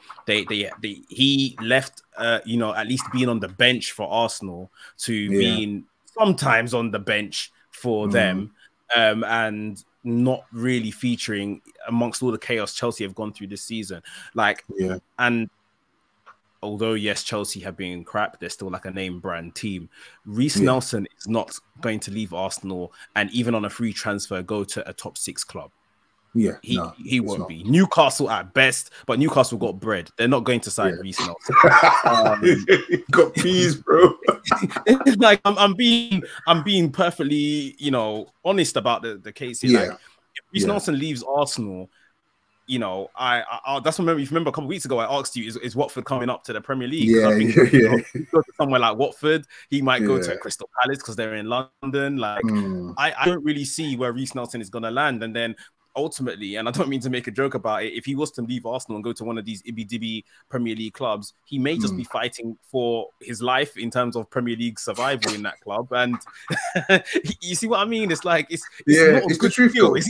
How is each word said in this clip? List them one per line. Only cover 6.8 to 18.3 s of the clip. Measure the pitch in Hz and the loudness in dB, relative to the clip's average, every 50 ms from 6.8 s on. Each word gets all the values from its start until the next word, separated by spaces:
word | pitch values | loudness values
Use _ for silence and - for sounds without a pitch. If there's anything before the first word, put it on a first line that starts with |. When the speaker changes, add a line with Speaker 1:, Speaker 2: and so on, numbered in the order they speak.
| 117 110 | -2 -2
Speaker 1:
the | 104 101 | -4 -4
bench | 98 110 107 107 104 - - - - - _ _ _ _ | -2 -2 -2 -2 -2 -4 -8 -10 -10 -10 _ _ _ _
for | - - - 120 110 107 107 101 | -18 -8 -4 -2 -2 0 0 0
Speaker 2:
Mm. | |
Speaker 1:
them, | 107 117 107 95 92 95 101 113 _ _ _ _ _ _ _ - 120 | 2 2 2 2 0 -2 -6 -8 _ _ _ _ _ _ _ 0 2
um, | 117 113 107 107 113 110 | 4 4 4 2 2 -2
and | 107 113 113 110 110 107 107 107 107 101 - - _ _ _ - | -2 0 0 0 -2 -4 -6 -8 -10 -10 -12 -18 _ _ _ -6
not | 120 117 120 123 127 127 - - _ | -2 0 2 2 2 0 -2 -6 _
really | 117 117 120 127 127 120 110 107 | -10 -6 -2 -2 -2 -2 -4 -6
featuring | - - 123 123 117 - - 113 107 101 101 101 95 - _ - _ - - 117 | -8 -4 -4 -4 -2 -2 -4 -6 -6 -6 -6 -8 -10 -12 _ -20 _ -16 -8 -2
amongst | 117 117 120 113 - - | 0 0 0 0 -2 -4
all | 127 123 | -2 -2
the | 110 - | -4 -4
chaos | - - 120 110 101 - - | -4 -4 -2 -2 -2 -4 -6
Chelsea | - 127 117 107 - 101 | -4 -4 -4 -4 -4 -8
have | 92 95 | -8 -8
gone | 110 107 107 | -8 -10 -10
through | - - 101 95 | -10 -12 -14 -12
this | 101 - | -12 -12
season. | - - 113 110 101 95 92 82 _ - - - - - - | -10 -10 -8 -10 -8 -10 -12 -14 _ -20 -20 -20 -20 -8 -2
Like, | 113 107 104 - - _ - 98 98 | 2 2 2 2 0 _ -12 -4 -2
Speaker 2:
Yeah. | 95 92 95 95 _ _ - - | -2 -2 -2 -6 _ _ -4 0
Speaker 1:
and | 123 120 120 113 113 - _ _ _ _ _ _ _ _ _ _ _ _ _ _ _ - - _ _ _ _ - | 0 2 2 0 -2 -4 _ _ _ _ _ _ _ _ _ _ _ _ _ _ _ -20 -20 _ _ _ _ -12
although, | 104 104 104 101 113 113 110 | -8 -8 -4 -2 0 0 0
yes, | 107 104 104 98 - | 0 0 -2 -2 -2
Chelsea | - - 117 104 101 - - 98 | -4 -6 -4 -4 -4 -6 -8 -10
have | 87 95 85 | -10 -12 -10
been | 101 95 90 90 87 85 | -10 -10 -10 -10 -12 -12
crap, | - - 104 107 - | -6 -4 -2 -2 -2